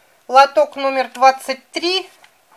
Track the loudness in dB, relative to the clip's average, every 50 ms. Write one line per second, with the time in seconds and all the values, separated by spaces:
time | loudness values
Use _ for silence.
0 | _ _ _ _ _ 0 4 4 4 4 2 0 -2 -2 -4 -6 -6 -4 -4 -4
1 | -6 -6 -2 2 2 2 2 0 -4 -12 -12 -12 _ _ -10 -8 -6 -4 -4 -6
2 | -8 -10 _ _ _ _ _ _ _ _ _